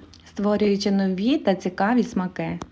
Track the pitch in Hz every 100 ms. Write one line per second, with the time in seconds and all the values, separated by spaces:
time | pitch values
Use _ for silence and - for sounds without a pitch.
0 | - - - - 202 208 208 202 208 196
1 | 190 185 220 302 - 185 190 185 196 247
2 | 190 196 185 - 165 175 -